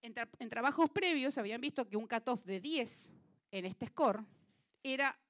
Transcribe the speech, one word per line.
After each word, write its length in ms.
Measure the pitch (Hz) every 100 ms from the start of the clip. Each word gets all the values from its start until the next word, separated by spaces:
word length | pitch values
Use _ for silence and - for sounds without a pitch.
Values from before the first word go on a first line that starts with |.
| 233
En 80 |
tra-, 160 | 226 240 -
en 100 | 233
trabajos 400 | 226 254 285 330
previos 480 | - 370 311 262 269
habían 240 | 208 226
visto 280 | 277 277 226
que 80 | 208
un 100 | 220
cutoff 380 | 233 226 247
de 160 | 180 190
diez 500 | 226 320 233 - - - _ _ _
en 140 | 196
este 240 | 185 185 -
score 360 | - 285 202 220 _ _ _ _ _
era 340 | 269 262 277 - _